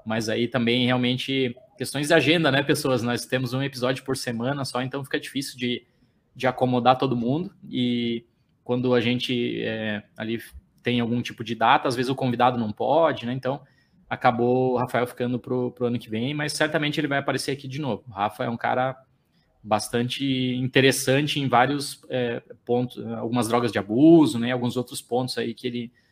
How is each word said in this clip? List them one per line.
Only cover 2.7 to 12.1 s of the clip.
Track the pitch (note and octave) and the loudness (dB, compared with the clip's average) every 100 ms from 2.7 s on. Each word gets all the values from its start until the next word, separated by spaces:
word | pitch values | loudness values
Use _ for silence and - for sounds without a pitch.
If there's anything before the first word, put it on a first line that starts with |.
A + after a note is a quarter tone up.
| C#3 C#3 B2+ | 0 2 0
Nós | A#2+ A#2+ - | 0 -2 -2
temos | B2+ B2+ | -4 -2
um | C3 | -4
episódio | C#3 C3 B2 C3+ | -4 -2 -2 -2
por | - C3 | -4 -6
semana | - A2+ B2 C#3+ | -4 -4 -4 -4
só, | C3+ B2 | -4 -4
então | C3 C#3+ | -4 -6
fica | C3+ D3 | -6 -6
difícil | - C3+ C3+ B2 | -6 -8 -8 -6
de, | B2 A#2+ - _ _ _ _ | -4 -4 -8 _ _ _ _
de | - B2+ | -4 -2
acomodar | - B2+ B2 A#2+ B2+ | 0 0 2 4 4
todo | C3+ A#2+ | 2 0
mundo. | A#2 D3 G3 - - | 0 -2 -4 -12 -10
E | B2+ B2 A#2+ A#2 A#2 - _ _ _ | -4 -2 -2 -2 -4 -8 _ _ _
quando | - B2 B2 | -4 -2 2
a | B2 | 2
gente, | A2+ B2 - B2 A#2+ A2+ | 2 0 -2 -2 -2 -4
é, | A2+ A2 A2 G#2 - - | -6 -4 -4 -6 -8 -10
ali | A2 A2+ - - - _ | -8 -8 -10 -20 -20 _
tem | A#2+ B2 | -2 0
algum | A#2 A#2+ | 0 -2
tipo | A#2 - | -4 -8
de | A2+ | -8
data, | A2+ A2+ D3 C#3+ | 0 2 4 2
às | B2 | -2
vezes | B2+ | -2